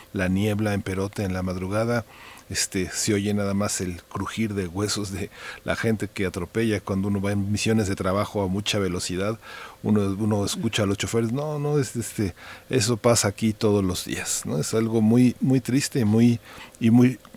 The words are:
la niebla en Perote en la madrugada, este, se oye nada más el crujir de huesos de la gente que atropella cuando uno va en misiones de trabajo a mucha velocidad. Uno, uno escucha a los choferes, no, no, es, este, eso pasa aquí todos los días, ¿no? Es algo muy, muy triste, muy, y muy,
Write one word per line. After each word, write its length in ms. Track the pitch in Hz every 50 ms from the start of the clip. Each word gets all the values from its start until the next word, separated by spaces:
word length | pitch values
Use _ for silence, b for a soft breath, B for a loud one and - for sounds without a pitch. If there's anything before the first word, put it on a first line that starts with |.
| b b -
la 140 | 101 92 90
niebla 460 | 92 95 104 107 104 104 110 107 101
en 80 | 98
Perote 420 | - 101 95 95 95 98 - - 104
en 100 | 95 92
la 100 | 92 92
madrugada, 600 | 92 92 92 92 92 101 110 117 117 120 120 - b b b b b b b b -
este, 400 | 98 - - - - 95 90 85
se 220 | - - - 110 107
oye 200 | 101 101 104 101
nada 200 | 104 101 98 98
más 260 | 98 101 98 - -
el 220 | 98 90 87 82 -
crujir 500 | - - - 98 - - - 113 107 101
de 140 | 101 95 87
huesos 440 | 82 98 104 101 - 107 101 95 98
de 160 | 90 107 - B B B B B B -
la 140 | - - -
gente 320 | - 113 113 101 107 98 -
que 120 | - 98
atropella 560 | 90 - 95 87 - - 113 117 113 104 98
cuando 260 | - - 101 98 95 101
uno 140 | 101 101
va 100 | 95 101
en 180 | 104 101 98 101
misiones 380 | 104 107 - 110 110 113 107 92
de 80 | 101
trabajo 480 | - 98 95 92 101 104 - - 107 98
a 40 | 92
mucha 300 | 92 101 104 - - 104
velocidad. 640 | 98 90 87 90 - - 90 90 95 107 113 - b b b b b b b b -
Uno, 180 | 107 107 104 101 98 98 95
uno 240 | 110 107 107 101 101
escucha 400 | 92 - - 101 110 - - 104
a 20 |
los 120 | 98 101 -
choferes, 340 | - 95 - 117 117 113
no, 280 | 120 139 147 156 151 147
no, 200 | 143 147 147 147
es, 160 | 131 - -
este, 400 | 120 107 - - - 107 92 b b b b b b b -
eso 280 | - 131 104 107 120 -
pasa 320 | - 120 117 - - 104
aquí 240 | - - 113 110 107
todos 320 | - - 107 104 104 95
los 180 | 92 87 - -
días, 380 | - - - - - - - -
¿no? 140 | - 117 -
Es 140 | - - -
algo 260 | 113 113 110 113 113
muy, 340 | 107 110 117 123 127 123 113 -
muy 220 | - 139 131 131
triste, 420 | - - 117 143 143 - - 143 113
muy, 380 | 101 107 113 117 120 117 113 b b b b b b b -
y 100 | 120 113
muy, 280 | 113 123 123 123 127 - - - -